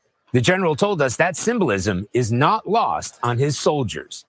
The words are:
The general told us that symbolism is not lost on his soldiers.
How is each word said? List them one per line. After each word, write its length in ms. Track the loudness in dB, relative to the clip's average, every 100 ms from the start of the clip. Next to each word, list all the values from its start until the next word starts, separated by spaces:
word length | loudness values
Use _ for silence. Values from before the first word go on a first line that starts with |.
| _ _ _
The 100 | 0
general 340 | 2 2 2 0
told 240 | 0 2
us 160 | 0 2
that 180 | 0
symbolism 720 | 0 -2 0 2 0 0 -2 -2
is 180 | -2 0
not 380 | 2 2 2 0
lost 500 | 0 0 -2 -6 -6
on 160 | -4 0
his 200 | -2 0
soldiers. 680 | 0 0 -2 -6 -10 -14